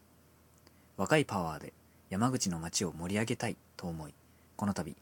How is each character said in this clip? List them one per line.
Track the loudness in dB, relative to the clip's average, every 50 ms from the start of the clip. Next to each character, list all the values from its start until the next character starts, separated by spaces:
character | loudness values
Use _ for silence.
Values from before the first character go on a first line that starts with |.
| -20 -20 -20 -20 -20 -20 -20 -20 -20 -20 -20 -20 -20 -20 -20 -20 -20 -14 -4
若 | -4 2 4 6 4
い | 4
パ | 4 2 0
ワ | 0 0 -2 -4
ー |
で | -8 -12 -14 -16 -20 -20 -20 -20 -10 -4
山 | 0 2 4 4
口 | 4 2 0 0
の | 0 -2
街 | -4 -2 -2 0 -2
を | -2 -2
盛 | -4 -4 -2 0
り | 0
上 | 0
げ | 0 0
た | -2 -2 -4
い | -4 -6 -10 -18 -16
と | -10 -6 -6
思 | -6 -6 -8 -10
い、 | -14 -18 -20 -20 -20 -20 -20 -20 -6
こ | -2 0
の | 0 0
度 | 0 -2 -4 -6 -10